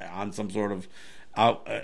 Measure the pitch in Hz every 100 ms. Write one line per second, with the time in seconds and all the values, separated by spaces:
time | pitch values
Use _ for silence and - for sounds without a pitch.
0 | 90 90 104 95 104 101 104 95 - -
1 | - - - - 113 120 - 110